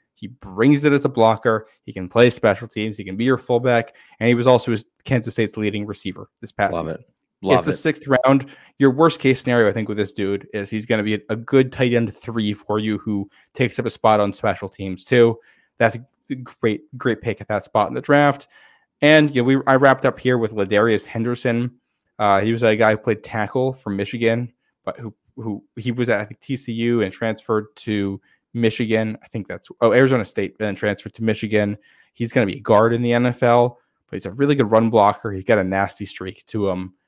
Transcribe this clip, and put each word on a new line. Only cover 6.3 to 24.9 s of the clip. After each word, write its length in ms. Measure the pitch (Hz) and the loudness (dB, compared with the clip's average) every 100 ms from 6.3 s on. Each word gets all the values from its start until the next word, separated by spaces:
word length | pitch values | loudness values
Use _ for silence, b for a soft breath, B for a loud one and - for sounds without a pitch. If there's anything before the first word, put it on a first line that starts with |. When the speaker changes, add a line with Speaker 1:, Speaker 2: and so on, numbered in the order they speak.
| _ | _
Speaker 1:
this 100 | - | -14
past 220 | - 98 | -4 -2
Speaker 2:
Love 140 | 85 80 | -2 -6
Speaker 1:
season. 140 | 78 | -8
Speaker 2:
it. 60 | _ _ _ _ | _ _ _ _
Love 180 | 95 92 | 0 0
Speaker 1:
It's 60 | 143 | 0
the 40 | |
Speaker 2:
it. 60 | 139 | -2
Speaker 1:
sixth 260 | 160 - 139 | -4 -4 -2
round. 420 | 127 131 135 135 B B - | 0 4 2 0 B B 2
Your 120 | 139 | 2
worst 300 | 131 160 - | 4 2 2
case 180 | 131 123 | 0 0
scenario, 300 | 127 120 104 | 0 2 2
I 20 | |
think, 160 | 113 107 | 0 -4
with 100 | 107 | -4
this 140 | 98 | -6
dude 340 | - 98 101 - | -4 -4 -4 -8
is 160 | 107 101 | -10 -8
he's 160 | 110 117 | -8 -2
gonna 180 | 110 | -2
be 120 | 104 107 | -2 -4
a, 60 | - | -4
a 60 | 113 | -8
good 340 | 117 135 131 | 0 2 2
tight 220 | - 127 | 0 0
end 200 | 120 113 | 0 -2
three 400 | - - 117 104 | -6 -8 -4 -4
for 260 | 104 - 107 | -4 -4 -4
you 180 | 107 104 | -2 -4
who 320 | 113 101 98 b b | -4 -6 -6 b b
takes 260 | - 123 - | -4 -4 -2
up 60 | 117 | -6
a 40 | |
spot 300 | - 113 107 | 0 2 2
on 140 | 101 | 2
special 340 | - 110 92 98 | -2 -4 -4 -8
teams 380 | - 95 92 - | -10 -10 -10 0
too. 340 | 123 117 113 b b b - | 4 4 2 b b b -2
That's 180 | 117 117 | -2 -2
a 400 | 123 _ - 131 | -16 _ -12 -12
great, 460 | 123 - 117 104 - 123 | -14 -4 -2 -2 -8 -6
great 240 | 127 110 | -4 -4
pick 180 | 117 101 | -6 -8
at 80 | - | -6
that 160 | 104 | -6
spot 240 | - 110 87 | -4 -2 -2
in 60 | 127 | -4
the 60 | |
draft. 480 | - 143 143 135 - b b b b - | 0 2 2 0 -8 b b b b 0
And, 320 | 147 156 151 | 4 6 4
you 80 | 135 | 2
know, 40 | 120 | 2
we, 120 | 135 135 | 2 4
I 100 | 131 | 4
wrapped 300 | 139 131 131 | 6 4 0
up 140 | - | -2
here 180 | 127 123 | -2 0
with 140 | 110 | -2
Ladarius 540 | 110 98 101 113 104 - | -2 0 2 2 0 -2
Henderson. 640 | 113 117 123 123 117 123 - _ _ _ - | -6 -6 -4 -4 -2 -4 -8 _ _ _ -4
Uh, 240 | 104 98 | 2 2
he 100 | 107 | 2
was 120 | 117 | 0
a 120 | 117 107 | 2 4
guy 160 | 110 | 2
who 60 | 107 | 2
played 260 | - 107 | -2 -4
tackle 480 | - 110 104 131 131 | -4 -6 -4 -2 -4
for 200 | 131 107 | -4 -8
Michigan, 600 | 98 98 117 113 117 120 _ _ _ | -6 -6 -2 0 0 -4 _ _ _
but 160 | - | -12